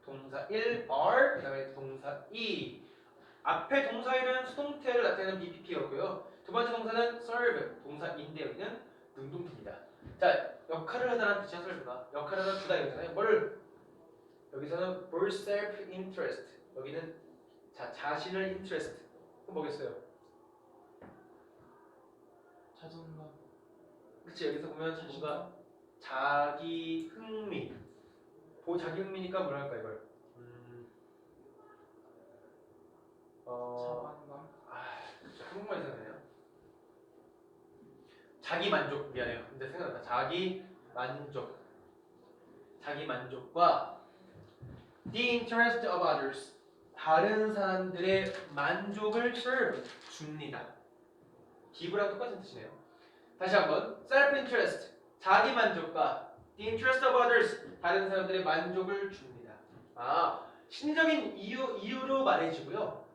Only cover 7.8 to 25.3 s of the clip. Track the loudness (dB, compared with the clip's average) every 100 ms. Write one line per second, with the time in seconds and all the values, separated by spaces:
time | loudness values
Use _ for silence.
7.8 | -12 -8 -8 -8 -10 -8 -8 -6 -8 -8
8.8 | -16 -20 -20 -14 -10 -10 -10 -12 -12 -14
9.8 | -18 -20 -18 4 6 6 2 -10 -6 -4
10.8 | -2 0 2 2 4 2 -2 -8 -8 -8
11.8 | -8 -10 -8 -6 -2 0 0 -2 0 2
12.8 | 2 -4 -6 0 6 6 4 -6 -18 -20
13.8 | -20 -20 -20 -20 -20 -20 -14 -10 -4 -2
14.8 | -2 -4 -4 0 0 0 0 0 0 -6
15.8 | -10 -8 -8 -4 -4 -6 -12 -20 -16 -12
16.8 | -8 -8 -10 -14 -20 -20 -20 -20 -20 -14
17.8 | -12 -6 -4 -4 -4 -2 -2 -4 -6 -4
18.8 | -6 -10 -20 -20 -20 -20 -8 -6 -6 -6
19.8 | -8 -8 -16 -20 -20 -20 -20 -20 -20 -20
20.8 | -20 -20 -20 -20 -20 -20 -20 -20 -20 -20
21.8 | -20 -20 -20 _ -20 -20 -20 -20 -20 -20
22.8 | -18 -16 -16 -16 -16 -20 -20 -20 -20 -20
23.8 | -20 -20 -20 -20 -18 -4 -2 -2 -6 -6
24.8 | -6 -6 -10 -8 -6